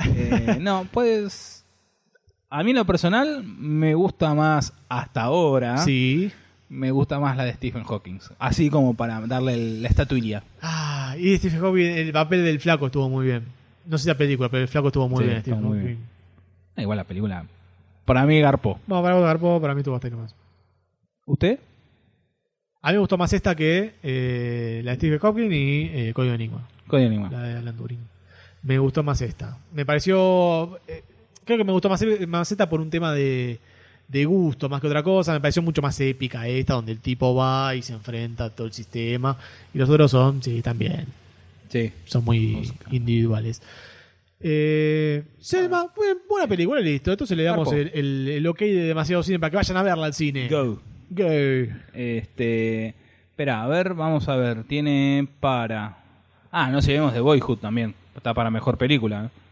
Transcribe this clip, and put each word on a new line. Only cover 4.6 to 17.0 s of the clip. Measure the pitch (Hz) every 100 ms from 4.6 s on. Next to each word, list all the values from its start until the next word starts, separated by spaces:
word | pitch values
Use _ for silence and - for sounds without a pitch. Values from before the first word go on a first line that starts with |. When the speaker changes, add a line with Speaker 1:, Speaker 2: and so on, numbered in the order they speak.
| - - -
Speaker 1:
hasta | 123 123 131
ahora. | 117 165 160 135 120 127
Speaker 2:
Sí. | 143 131 127 143 196 - _ _ -
Speaker 1:
Me | 131 131
gusta | 135 131 143
más | 143 131
la | 127
de |
Stephen | - 127 110
Hawking. | 107 104 - 95 - -
Así | 131 - 151
como | 151 131
para | 113 117 110
darle | 113 127 131 120
el, | 113 110
la | 117
estatuilla. | 107 143 131 110 104 - -
Speaker 2:
Ah, | 160 160 151 139 131 143
y | 180 190
Stephen | 196 160
Hawking, | 190 185
el | 170 170 160
papel | 156 156 180 170
del | 151
flaco | 170 156 135
estuvo | 143 135
muy | 131 131
bien. | 120 117 - _ _ 175
No | 160
sé |
si | 151
la | 147
película, | 143 135 123
pero | 127
el | 127
flaco | 151 139
estuvo | 139 127
muy | 127
Speaker 1:
Sí, | 123
Speaker 2:
bien, | 113
Speaker 1:
estuvo | 110 113
Speaker 2:
Stephen | 107
Speaker 1:
muy | 104
Speaker 2:
Hawking. | 123 117
Speaker 1:
bien. | 117 - _ _ _ _ _ -
Ah, |
igual | 104
la | 104